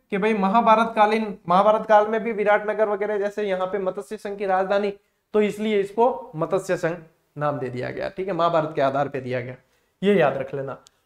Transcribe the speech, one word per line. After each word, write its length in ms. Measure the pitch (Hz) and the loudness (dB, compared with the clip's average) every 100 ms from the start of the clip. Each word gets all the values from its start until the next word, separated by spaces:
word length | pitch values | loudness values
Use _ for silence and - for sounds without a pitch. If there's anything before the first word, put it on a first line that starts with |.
| - | -6
कि 80 | 196 | -2
भाई 160 | 214 214 | 0 0
महाभारत 580 | 190 226 226 220 226 226 | 2 2 4 4 4 2
कालीन, 420 | 214 220 220 190 - | 2 2 -2 -8 0
महाभारत 360 | 180 208 214 214 | 4 4 4 4
काल 200 | 214 214 | 4 4
में 120 | 220 | 0
भी 120 | 208 | -4
विराटनगर 560 | 208 208 208 208 202 214 | -2 2 2 0 -2 0
वगैरह 280 | 202 208 214 | 0 -2 -2
जैसे 260 | 202 202 | -4 -4
यहाँ 240 | 208 185 185 | -4 -2 -4
पे 120 | 202 | -4
मत्स्य 380 | 185 185 202 214 | -4 -6 -10 -10
संघ 200 | 208 202 | -10 -6
की 80 | 202 | -2
राजधानी, 480 | 190 196 202 208 196 _ _ _ | 0 2 0 -2 -6 _ _ _
तो 80 | 214 | 0
इसलिए 380 | 208 202 214 208 | 2 0 0 0
इसको 520 | 196 - 240 247 - 156 | 0 2 0 0 -8 -6
मत्स्य 420 | 160 185 - 175 | -2 -2 -2 -2
संघ 200 | 160 170 160 _ _ - | -2 -6 -12 _ _ -6
नाम 240 | 147 135 | -4 -2
दे 100 | 127 | -6
दिया 200 | 123 127 | -6 -8
गया। 180 | - 131 | -6 -8
ठीक 180 | - 190 | -6 -6
है, 60 | 170 | 0
महाभारत 360 | 170 165 156 151 | 2 2 0 0
के 60 | |
आधार 260 | 135 135 139 | 0 0 -4
पे 120 | 135 | -4
दिया 200 | 123 123 | -6 -6
गया, 140 | 120 123 _ _ _ - | -8 -14 _ _ _ -4
ये 140 | 190 202 | 2 4
याद 220 | 147 135 | 4 2
रख 160 | 131 139 | -6 -8
लेना। 220 | 131 123 - _ | -8 -12 -16 _